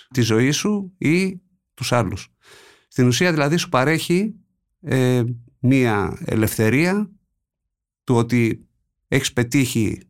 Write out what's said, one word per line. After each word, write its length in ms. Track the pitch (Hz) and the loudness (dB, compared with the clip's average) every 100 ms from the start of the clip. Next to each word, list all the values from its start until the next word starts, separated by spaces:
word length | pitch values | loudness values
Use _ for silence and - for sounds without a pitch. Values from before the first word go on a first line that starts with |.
| - | -8
τη 80 | 127 | -2
ζωή 300 | 113 110 131 | 0 2 2
σου 420 | 151 208 208 190 - | 0 -2 -4 -6 -6
ή 440 | 139 170 190 190 _ _ _ | -2 0 -2 -6 _ _ _
τους 180 | - 127 | -10 -2
άλλους. 360 | 123 104 98 - _ _ - - _ _ | 0 -2 -6 -12 _ _ -20 -20 _ _
Στην 200 | - 123 | 0 2
ουσία 240 | 120 180 | 4 2
δηλαδή 260 | 156 143 170 | 2 0 0
σου 120 | - | 0
παρέχει, 640 | 127 131 160 - 175 214 - _ _ _ _ | 0 2 0 0 -2 -2 -8 _ _ _ _
ε, 420 | 151 131 127 123 120 123 - _ | -4 0 2 2 0 -6 -14 _
μία 580 | 123 135 123 104 90 - - | 2 4 2 0 -2 -6 -4
ελευθερία 840 | 110 107 - 110 127 175 202 208 - _ _ _ _ _ _ _ _ | 0 0 0 0 2 0 -2 -4 -10 _ _ _ _ _ _ _ _
του 120 | - 120 | -2 0
ότι 520 | 117 123 113 117 - _ _ _ - | 2 0 0 -2 -12 _ _ _ -4
έχεις 260 | 139 131 | -2 -2
πετύχει 680 | - 120 143 123 117 98 - - | -2 -2 0 0 -2 -2 -4 -12